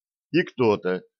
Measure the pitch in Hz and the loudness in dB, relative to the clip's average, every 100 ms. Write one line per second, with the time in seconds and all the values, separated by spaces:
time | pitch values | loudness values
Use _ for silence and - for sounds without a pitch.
0 | _ _ _ 160 - - 117 101 90 92 | _ _ _ -2 -2 0 0 2 -2 -6
1 | - | -8